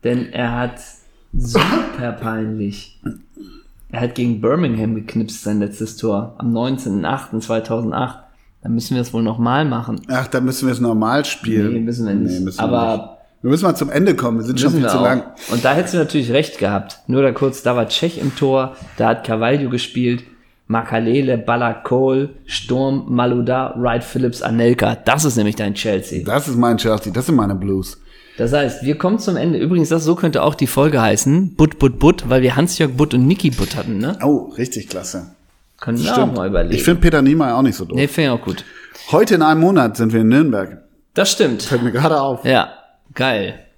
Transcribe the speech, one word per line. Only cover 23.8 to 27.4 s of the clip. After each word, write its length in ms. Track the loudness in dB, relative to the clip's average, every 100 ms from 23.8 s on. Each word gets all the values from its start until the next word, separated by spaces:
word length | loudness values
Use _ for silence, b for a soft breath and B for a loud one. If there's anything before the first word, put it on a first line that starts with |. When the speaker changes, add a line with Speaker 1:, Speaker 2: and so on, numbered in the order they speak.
| 0 -2
Speaker 1:
Phillips, 360 | -4 -2 -2 -2
Anelka. 520 | -2 2 4 4 2
Das 300 | 0 0 2 2
ist 100 | 2
nämlich 200 | 0 0
dein 180 | -4
Chelsea. 480 | -4 -2 -2 -2 -6
Speaker 2:
Das 240 | -2 -2 0
ist 80 | 0
mein 220 | 2 2
Chelsea. 340 | 0 0 -2
Das 140 | -4 0
sind 80 |
meine 220 | 0